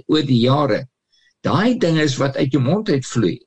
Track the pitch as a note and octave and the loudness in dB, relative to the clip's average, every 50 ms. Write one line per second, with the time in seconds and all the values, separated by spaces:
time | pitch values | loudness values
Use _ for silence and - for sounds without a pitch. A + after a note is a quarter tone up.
0 | - - D#3 D#3 D3 C3+ C3 A2+ A#2 B2+ C3+ D3+ D3 A#2+ G#2 - C3 - _ _ | -4 0 0 0 2 2 2 2 2 2 2 2 2 0 -2 -2 -4 -8 _ _
1 | _ _ _ _ _ _ _ _ - F#2+ A2+ E3 G#3 B3+ B3 - - E3+ D#3+ D#3 | _ _ _ _ _ _ _ _ -4 -2 0 2 2 0 0 0 0 0 2 2
2 | D3+ D3 C3 - C3+ C3+ C3 - D3+ C3 - C#3+ B2 C3 F3 G#3+ G#3+ G#3 D3+ C3+ | 0 0 0 -2 -2 -2 -2 -2 -2 0 0 0 0 0 0 0 0 -2 -2 -2
3 | B2+ - - B2 G#2 F2 - - _ | -4 -4 -2 0 0 0 -2 -4 _